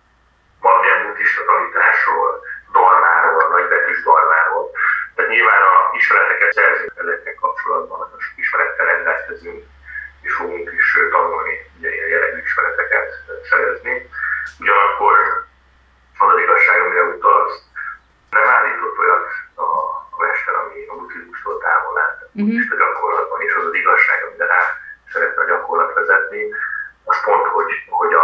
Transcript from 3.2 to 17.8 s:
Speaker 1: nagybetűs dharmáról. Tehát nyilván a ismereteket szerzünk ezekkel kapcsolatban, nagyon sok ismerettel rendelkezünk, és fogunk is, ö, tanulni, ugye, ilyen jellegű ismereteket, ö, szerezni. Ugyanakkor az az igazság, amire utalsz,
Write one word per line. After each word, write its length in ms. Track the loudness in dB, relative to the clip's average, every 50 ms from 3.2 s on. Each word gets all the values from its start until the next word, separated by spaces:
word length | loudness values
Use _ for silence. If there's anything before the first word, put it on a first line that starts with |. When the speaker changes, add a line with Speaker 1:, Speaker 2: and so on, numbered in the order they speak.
| 2 2 2 2 0 2 2
Speaker 1:
nagybetűs 460 | 0 0 0 0 0 0 0 -2 -2 2
dharmáról. 600 | 4 4 4 4 4 4 2 2 2 0 -2 -4 -4 -4 -2 -2 -2 -2 -2 -6 -6 -4
Tehát 160 | -4 -2 0
nyilván 320 | 2 4 4 4 6 6 6 6 6
a 20 | 6 4 4 2 0
ismereteket 520 | 2 2 4 4 4 2 2 0 0 0 2
szerzünk 400 | 2 2 2 2 0 -4 -8 -8 -8 -6
ezekkel 320 | -6 -6 -6 -8 -12 -8 -4 -4
kapcsolatban, 540 | -4 -4 -4 -4 -4 -4 -4 -4 -6 -10 -12
nagyon 220 | -12 -14 -12 -14 -14
sok 100 | -14 -8 -6 -6
ismerettel 420 | -4 -2 -2 -2 -2 -2 -2 0
rendelkezünk, 760 | 0 0 0 0 -2 -4 -4 -6 -10 -12 -12 -14 -14 -16 -16 -18 -20 -20 -20 -20 -14 -12 -12 -12 -12 -16 _ -8
és 60 | -6 -6 -4
fogunk 300 | -4 -6 -6 -8 -10 -6 -2 0
is, 60 | 0 2 2 2
ö, 40 | 2 2 2
tanulni, 420 | 2 2 0 -2 -4 -4 -6 -8 -8 -10 -16 _ -10
ugye, 120 | -8 -6 -6
ilyen 140 | -6 -4 -2 -2
jellegű 240 | -2 -2 -2 -4 -6 -6 -4
ismereteket, 600 | -2 -2 -2 -2 -2 -4 -2 -2 -2 -2 -2 -4 -8 -14 -14 -14
ö, 40 | -14 -14 -4 -2
szerezni. 460 | 0 0 0 0 -2 -4 -6 -6 -6 -6 -6 -10 -10 -8 -6 -6 -6 -6 -6 -10 -12 -6
Ugyanakkor 540 | 0 2 2 4 2 2 0 2 2 4 4 4 4 2 -2 -4 -6 -10 _ _ _ _ _ _ _ _ _ _ _ _ _ 2 4
az 60 | 4 4
az 60 | 4 4
igazság, 340 | 2 4 4 4 4 4 2
amire 240 | 2 0 0 0 0 0 -2
utalsz, 420 | 2 2 4 4 4 2 0 -4 -8 -14 _ _ -12